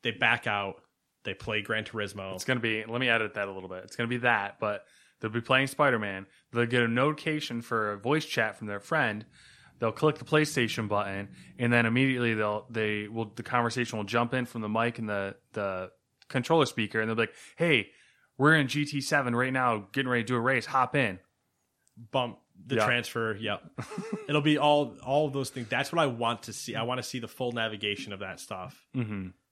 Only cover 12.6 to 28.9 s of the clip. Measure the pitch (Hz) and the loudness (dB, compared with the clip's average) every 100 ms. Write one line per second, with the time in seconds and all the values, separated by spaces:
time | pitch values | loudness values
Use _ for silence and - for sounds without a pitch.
12.6 | - 113 107 104 104 113 107 - 117 123 | -4 -2 -2 -2 -4 -6 -6 -8 0 2
13.6 | 117 123 120 110 98 117 120 131 120 117 | 2 0 -4 -4 0 0 0 -2 -4 -6
14.6 | 107 110 117 120 110 101 98 - _ - | -4 0 0 -2 -4 -4 -4 -8 _ -6
15.6 | 98 92 92 _ _ _ _ 135 120 160 | -4 -4 -8 _ _ _ _ -4 2 4
16.6 | 139 - 107 113 110 113 113 - - - | 4 0 -2 0 0 0 0 -2 -20 -2
17.6 | 170 135 98 _ _ _ _ - 139 160 | 2 2 2 _ _ _ _ 4 6 6
18.6 | 135 143 147 143 135 147 127 120 127 131 | 4 0 -2 -2 0 2 2 2 2 2
19.6 | 123 110 98 135 131 123 110 123 120 131 | 2 0 -2 -4 0 0 2 0 2 0
20.6 | - 131 127 147 117 92 _ _ _ _ | 0 2 2 2 0 -2 _ _ _ _
21.6 | _ _ _ - 113 135 123 98 _ - | _ _ _ -20 -4 -2 -2 -6 _ -20
22.6 | 120 123 107 120 117 117 113 104 110 104 | -4 2 4 2 0 -4 -4 -4 -4 -6
23.6 | - - - - - 208 - 147 147 151 | -8 -12 -10 -10 -8 -8 0 2 4 4
24.6 | 147 147 143 - - 139 151 135 131 - | 6 4 2 -4 0 2 2 -2 -6 -8
25.6 | 110 123 - 170 147 117 117 117 - 110 | -4 -2 0 2 2 2 -2 -2 -6 -12
26.6 | - 110 117 127 113 127 117 - 123 120 | -6 -4 -2 -4 -4 -8 -10 -6 -4 -2
27.6 | 113 107 104 101 - 95 95 87 - 95 | -4 -2 -4 -4 -6 -8 -10 -10 -10 -10
28.6 | 90 - _ | -10 -16 _